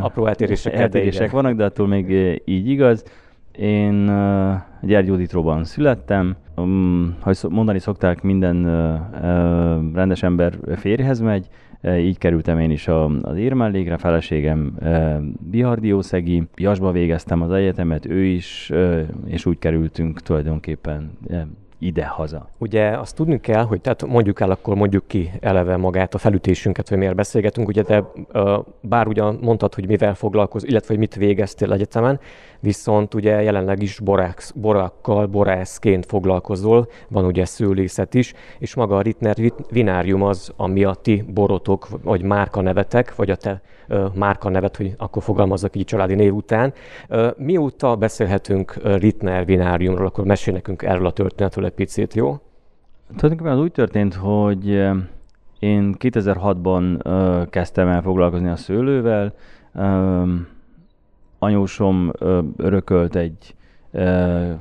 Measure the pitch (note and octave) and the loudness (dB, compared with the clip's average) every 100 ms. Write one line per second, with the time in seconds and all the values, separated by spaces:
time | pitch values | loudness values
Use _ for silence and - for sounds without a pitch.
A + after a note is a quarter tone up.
0 | F#2+ - A2 G2+ G#2 G2+ A2+ G#2+ G2 G2 | -2 -2 -2 0 -2 -2 -2 0 0 2
1 | G2 F#2 A2 C3 C3+ A2+ G2+ - G2+ G2 | 0 0 -2 0 0 2 0 0 0 2
2 | F#2 F#2+ F#2 - - F#2+ A2 C#3 C3 A2+ | 2 2 2 0 -2 -2 0 4 4 4
3 | - - - - - - G#2 G#2 G#2 G2+ | -2 -20 -20 -20 -20 -6 0 2 2 2
4 | G2+ G2+ G2+ G2 F#2+ F#2+ - - G2 G#2 | 2 2 2 2 0 -2 -6 -10 2 4
5 | F#2+ F#2+ F2+ F2+ D#2+ D#2 D#2+ - D3 B2 | 4 0 0 0 0 0 -2 0 0 0
6 | - G2+ F2+ F#2 - - F2+ F#2+ F#2 F2 | 0 0 0 -2 -8 -4 0 2 2 2
7 | F2 F2 - F#2+ E2+ G2 A2 G2 - G2 | 0 -2 -2 0 0 0 2 0 -2 0
8 | F#2 F2 G2 F#2+ F2+ F2 E2+ E2 E2 D#2+ | 0 0 0 2 2 2 2 2 0 -2
9 | F2+ - F2 F2 E2+ E2+ E2+ E2 D#2+ E2+ | -6 -6 0 2 2 2 2 0 -2 0
10 | F#2+ F2+ F#2 F2+ F2 F2 - F2 G2 A#2 | 0 2 0 2 0 -2 -6 -4 -2 0
11 | C3+ B2 A2+ G2+ F#2 - - - - F2+ | 0 0 0 0 -4 -16 -20 -8 -2 2
12 | F2 F#2 F2+ E2 D#2+ E2 E2 D2+ - D#2+ | 2 0 0 0 2 0 2 0 0 0
13 | D2+ D2 - D#2+ A#2+ C3 A2+ G2 F2 E2 | 2 0 -4 -4 -2 0 0 0 -2 -2
14 | F2+ E2 - D#2 D2+ D#2 D2 - D#2+ E2 | 0 0 0 -2 0 0 -2 -4 0 0
15 | D#2+ D2+ D2 - - A2+ B2 A#2 A2 G2 | 2 -2 -4 -8 -4 0 0 0 2 0
16 | F#2 F#2 F2 F2 D#2+ - G2 G2 F#2+ F2 | 0 -2 0 0 -2 -2 0 2 0 2
17 | E2+ E2 - E2+ E2 F#2+ G2 F#2 E2+ D#2 | 2 0 0 -2 0 0 0 0 -2 -2
18 | - F2 F#2+ F2+ F2 - - D#2 F#2 E2 | -2 0 2 0 -4 -14 -4 0 2 0
19 | D#2 - - E2 F#2 E2+ E2 D#2+ D#2+ - | -2 -8 -8 -4 -2 -2 0 0 -2 -2
20 | E2 D2+ - D#2 D2+ D#2 - D#2 E2 D2+ | -4 -6 -2 -2 0 -4 -6 -8 -8 -8
21 | D#2 - - E2+ D#2 - - - F#2 E2 | -10 -14 -10 -8 -8 -14 -20 -8 -4 -4
22 | D2+ - D#2 D2+ - - A2+ G#2+ G#2+ A#2 | -6 -8 -8 -10 -14 -10 -2 0 2 0
23 | A#2+ - D#3+ C3+ - A2 A2+ F#2+ C3 A#2 | -6 -4 -2 0 0 0 2 -2 -2 -4
24 | - A#2+ G2+ G2 G2 F#2+ - G2+ G2+ G2 | 2 2 2 2 0 0 0 0 2 2
25 | - G2+ E2+ G2 - F#2+ F2 F#2 F#2 F#2 | 0 -4 -4 -4 0 2 2 0 0 0
26 | F#2 G2+ A2 G2 - F2+ G#2 F#2 - F#2+ | -2 0 0 2 2 0 0 -4 -2 0
27 | F#2+ F#2 G2+ A#2 G2+ A#2+ G#2 G2+ G2+ G#2 | 0 0 0 0 0 -2 0 0 2 2
28 | G2+ - G2 - G2+ G#2 - - A2 A#2 | 2 -8 -6 0 2 2 -2 -12 -2 0
29 | G#2+ G#2+ G#2+ A2+ A#2 A2+ G#2 - F#2 G#2 | 2 2 0 0 0 0 0 -2 0 2
30 | G#2 G2+ G#2+ G#2 G2 A2 C#3 A2 - G#2+ | 2 0 0 0 0 -2 -2 -2 0 -2
31 | A2 G2 G2+ G2+ G2 - G2+ G2+ G#2 - | -2 0 2 2 -2 -4 -2 0 0 0
32 | B2 C#3 - - - - G#2 G2 - G#2 | 0 0 -6 -20 -20 -6 -4 -2 0 0
33 | G#2 A2 G#2+ G#2 G#2+ G2+ F#2+ G2 G2+ - | 0 0 2 2 2 0 0 -2 -2 -4
34 | G2 G2 F2+ F2 - - G#2+ G#2 F2+ - | 0 2 0 -4 -14 -4 0 2 0 -6
35 | - G#2 G#2 G2+ G2 F#2 F#2 - A2 F#2+ | -2 0 0 0 2 0 -4 -2 0 2
36 | F2 G#2 F#2 F2+ - F#2 G#2+ A#2 A#2+ - | 0 -2 0 0 -2 -4 2 4 2 -8
37 | - G#2 F#2 F2+ F2+ - G#2 F#2+ F#2 - | -6 0 0 0 -2 -2 0 0 0 -2
38 | F#2+ B2 B2 - - - - - A2 G2 | -2 0 0 -6 -20 -14 -10 -4 0 2
39 | G#2 A2 A2 G#2 A2+ - - A#2 G#2+ F2+ | 0 0 -2 2 0 -2 -4 0 2 2
40 | F2 F#2+ G2+ G2 - - F#2+ F#2+ G2 F#2 | 0 2 2 0 -6 -6 -2 2 0 0
41 | - G#2 G#2+ G2 G2+ F#2+ - G2 - G#2 | 0 0 0 0 0 0 0 -2 -2 -10
42 | - G2 G2 G2+ G2+ G2+ F#2 F#2 G2 A#2+ | -4 -2 0 0 0 0 0 0 0 0
43 | B2 - G2 F#2 G#2 F#2+ - - - G#2+ | 0 -2 -2 -2 -4 -6 -10 -20 -4 -2
44 | G2 G2 G2+ G2 G2+ F#2+ G2 - F#2+ G2 | -2 0 0 0 0 0 0 -4 -6 -6
45 | G#2+ - G#2 G2 G2 G2 G2 G2+ F#2 G#2+ | -6 -6 -2 2 2 2 -2 -4 -4 -2
46 | F#2+ G2 G#2 G2+ - A2+ C3+ - - - | 0 4 4 2 -2 0 0 -2 -16 -20
47 | - A2+ A#2 - C3+ F3+ C#3+ - C3 A2+ | -4 0 0 0 -2 0 0 -2 0 2
48 | A2 - G2+ G2 - F#2+ F#2 - G#2+ G2 | 0 0 0 0 0 -2 -2 -4 0 2
49 | G#2 - F#2+ F#2 F2+ F#2 F2+ F2 F2+ F#2 | 2 2 -2 -2 2 2 2 2 0 0
50 | F#2+ - G2 G2 - F#2 - F#2 F#2+ F#2 | -2 -2 0 0 0 -4 -6 -6 -2 0
51 | F2+ - F#2+ - G2 - F#2 - - - | 0 0 -4 -2 -4 -2 -6 -4 -6 -4
52 | G#2 G#2+ B2+ C#3+ - - - _ _ - | -4 -2 -2 -4 -12 -20 -20 _ _ -20
53 | - - D3+ D#3+ E3 C3 E3+ D#3+ A2 G#2 | -18 0 0 0 0 0 0 0 0 2
54 | G2+ F#2 G2 G#2 G#2 G2 G2+ G2+ G2 F#2+ | 0 0 -2 2 2 0 0 2 2 0
55 | F2+ - - _ - - G#2 G#2 G2+ F#2+ | -4 -12 -20 _ -20 -4 0 2 0 0
56 | B2+ A#2 G2 F2+ G2+ F2+ F2 F#2 F2+ E2+ | 0 0 0 0 0 0 0 2 2 -2
57 | - F#2 F#2 F2 E2+ F#2 F2 - F2+ F2 | -2 0 2 0 -2 -4 -2 0 2 2
58 | F2+ F#2 F2 F2 F2+ E2+ - G2+ C3 C3+ | 0 2 2 2 -2 -4 -4 -2 0 0
59 | A#2 G#2+ G2+ - - - - - G2 F#2+ | 0 0 -2 -8 -20 -20 -16 -4 0 2
60 | F#2+ F2+ F2+ F2 F2 - - - - _ | 2 2 0 -2 -6 -16 -20 -20 -20 _
61 | _ _ _ _ G#2 G2+ G2 - G2 F#2 | _ _ _ _ 0 2 0 0 2 2
62 | F2 - F2+ F#2 D#2 - F#2 G2 - F2+ | 0 -2 0 2 0 -2 0 0 2 2
63 | F2 F2 E2+ D#2+ - - - - - - | 2 0 -4 -6 -18 -20 -20 -20 -12 -4
64 | F#2 F2+ F2+ F2 F2 E2 | 0 2 2 0 -2 -6